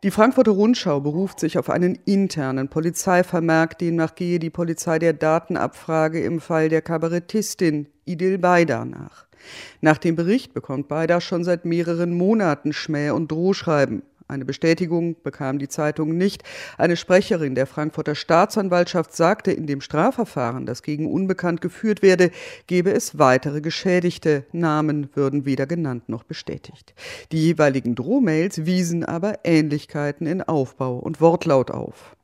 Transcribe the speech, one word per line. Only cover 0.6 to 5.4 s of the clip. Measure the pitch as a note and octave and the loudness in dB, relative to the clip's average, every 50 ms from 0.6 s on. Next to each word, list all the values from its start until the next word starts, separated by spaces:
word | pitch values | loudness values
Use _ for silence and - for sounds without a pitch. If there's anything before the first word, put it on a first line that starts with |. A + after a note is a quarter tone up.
| G#3 A3+ B3 - - F#3 D3 C#3+ | 4 4 4 2 2 -2 -2 0
beruft | C#3 D3 D3 E3 G3 F#3+ - - | 0 -2 -2 -2 -4 -4 -4 -4
sich | - D3+ - - | -4 -2 -2 -2
auf | - - | -2 0
einen | - - F3+ F3+ - - _ | 0 2 2 2 0 0 _
internen | - G3+ G3 G3 F3+ - D#3 C#3+ C3 C3 C3+ C3 C#3 | 0 2 2 2 0 -2 -4 -4 -4 -2 -4 -4 -4
Polizeivermerk, | - D#3+ D#3+ E3+ E3 - - - F3+ F3+ F3+ - - F3+ E3 E3 D#3+ D#3+ E3 E3 - - | -4 -2 -2 -2 -4 -2 0 2 4 4 2 2 0 -2 2 2 4 2 2 0 -2 -4
demnach | F3+ E3+ E3+ E3 D#3+ D#3+ - | -4 -2 0 0 0 -2 -2
gehe | - F3+ F3 F3 F3 | -6 -4 -2 -2 -2
die | D#3+ E3 | -2 -4
Polizei | - - F3 E3+ E3 D#3 - - E3 D#3+ | -4 -4 -4 -4 -4 -6 -2 0 0 2
der | E3 E3+ D#3+ | 2 2 2
Datenabfrage | D3+ - D#3 D#3 E3+ | 2 2 2 2 2